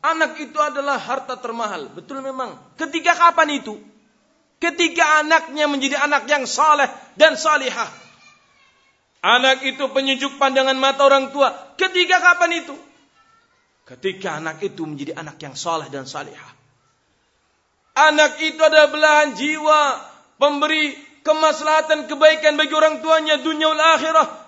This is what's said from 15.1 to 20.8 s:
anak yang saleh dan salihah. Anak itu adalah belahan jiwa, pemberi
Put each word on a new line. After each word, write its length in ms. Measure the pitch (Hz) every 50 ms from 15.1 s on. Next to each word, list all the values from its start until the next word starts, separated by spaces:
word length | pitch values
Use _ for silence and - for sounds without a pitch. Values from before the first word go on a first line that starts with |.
| 151 139
anak 220 | 160 151 143 -
yang 160 | 156 143 127
saleh 320 | - - 175 165 160 151 135
dan 160 | 139 139 131
salihah. 480 | 135 - 147 143 - - - - - - _ _ _ _ _ _ _ _ _ _ _ _ _ _ _ _ _ _ _ _ _ _ _ _ _ _ _
Anak 480 | _ 262 294 311 302 302 302 285 - -
itu 240 | 311 311 302 311
adalah 240 | 311 311 311 302 302
belahan 480 | 285 294 302 302 311 302 302 302 285 233
jiwa, 640 | 190 262 302 311 311 302 302 311 302 294 277 247 - - - - _ _ _ _ _
pemberi 560 | 269 294 294 285 302 302 311 311